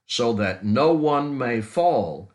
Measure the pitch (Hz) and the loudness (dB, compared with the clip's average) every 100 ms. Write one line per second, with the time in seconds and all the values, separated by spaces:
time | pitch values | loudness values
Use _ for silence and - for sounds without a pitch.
0 | - - 120 107 98 - 104 113 156 165 | -8 -2 0 0 -2 -2 0 2 4 4
1 | 151 143 147 139 123 117 107 - 175 139 | 2 0 -2 -4 -2 -4 -2 0 2 2
2 | 87 71 - | -2 -8 -14